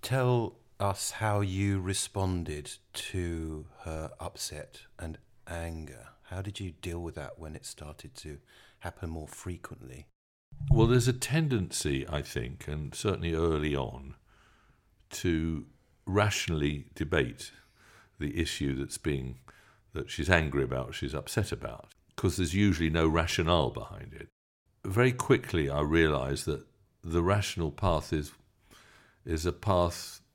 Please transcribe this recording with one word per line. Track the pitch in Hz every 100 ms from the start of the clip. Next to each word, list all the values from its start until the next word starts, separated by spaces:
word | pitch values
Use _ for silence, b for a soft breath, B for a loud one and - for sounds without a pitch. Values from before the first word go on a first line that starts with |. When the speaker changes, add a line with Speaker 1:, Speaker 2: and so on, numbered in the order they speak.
Speaker 1:
tell | - 131 123 123 113 - _ _
us | 101 98 -
how | - 110 104
you | 101 92 101 98
responded | 92 95 - 98 95 90 82 76 71 - _
to | - - 95 87 85 80 78 76 -
her | - 80 78 -
upset | 87 - - 76 - - - -
and | 82 80 _ - -
anger? | 85 82 80 76 62 - - -
How | -
did | 98 98
you | 95
deal | - 87 85
with | 85 78
that | 71 -
when | 80
it | 78 -
started | - 76 73 73 -
to | 76 73 b b b b
happen | 87 - 85
more | 80 73
frequently? | - 92 87 - 64 - - - _ _ _ _ - 139
Speaker 2:
Well, | 135 113
there's | 123 120
a |
tendency, | 127 - 151 156 120 92 - - 69 67
I | 76
think, | - - 60 67 -
and | 76 73
certainly | - 107 95 85
early | 80 82 76 76 69
on, | 64 64 67 - b b b b b b b _ _
to | - 90 80 82 80 - _ _ _ -
rationally | 95 104 - - 80 73 73 -
debate | - 76 82 64 - - b b b b b b _
the | 76 -
issue | 80 - 69 67
that's | 69 -
being, | 80 69 64 64 - B B B _
that | - -
she's | - 80
angry | 87 78 69
about, | 64 64 65
she's | - 67
upset | 73 - - 98
about, | - 57 58 - - _ -
'cause | 92 90
there's | 82
usually | 92 104 82 80
no | 80 80
rationale | 80 85 - 82 87 65
behind | 60 53 50 -
it. | - - _ _ _ _ _
Very | 98 98 127
quickly, | 127 - 135 - 85 71
I | 71
realised | 76 82 80 71 65 69 -
that | 71 - _ _ _
the | 87 85
rational | 85 104 98 - 80
path | 69 101 78 -
is, | 80 73 - _ _ b b b b b b
is | - 80 85
a |
path | - 104 92 87 - - - _